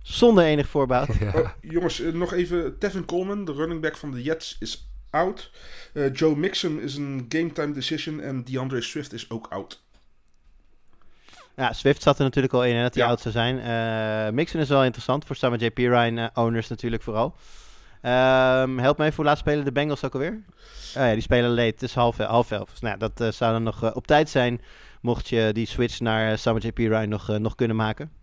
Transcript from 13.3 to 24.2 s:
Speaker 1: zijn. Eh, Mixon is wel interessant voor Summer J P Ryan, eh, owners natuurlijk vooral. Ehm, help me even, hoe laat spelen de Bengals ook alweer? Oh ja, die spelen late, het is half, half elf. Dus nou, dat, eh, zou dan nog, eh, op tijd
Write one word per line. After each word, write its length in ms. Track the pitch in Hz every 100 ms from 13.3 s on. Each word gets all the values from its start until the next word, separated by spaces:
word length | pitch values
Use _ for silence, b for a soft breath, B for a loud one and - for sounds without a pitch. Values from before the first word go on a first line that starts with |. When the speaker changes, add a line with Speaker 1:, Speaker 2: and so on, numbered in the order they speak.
Speaker 1:
zijn. 260 | 113 117 131
Eh, 760 | 117 117 113 110 110 107 107
Mixon 280 | 117 170 160
is 80 | 139
wel 140 | 139
interessant 420 | 131 117 - 135 -
voor 100 | 139
Summer 240 | 127 120
J 60 | 117
P 80 | 120
Ryan, 400 | 123 123 117 117
eh, 80 | 117
owners 340 | - 117 117 -
natuurlijk 360 | 117 120 113
vooral. 320 | - 107 131 - b b b b b b
Ehm, 760 | 123 127 131 131 131 131 131 131
help 200 | 127 147
me 60 |
even, 120 | 156 156
hoe 100 | 151
laat 120 | 151
spelen 280 | - 147 139
de 60 |
Bengals 320 | 127 151 143
ook 100 | 135
alweer? 280 | 131 156 220 208 B B B B -
Oh 60 |
ja, 80 | 123
die 80 | 110
spelen 280 | - 123 120
late, 120 | 120
het 220 | 117 110
is 100 | 123 -
half, 220 | 120 -
half 340 | 101 117 117
elf. 180 | 104 101
Dus 100 | -
nou, 180 | 117 98
dat, 240 | 110 -
eh, 60 | 113
zou 200 | - 117
dan 120 | 113
nog, 200 | 113 -
eh, 60 | 113
op 140 | 110 -
tijd 220 | 147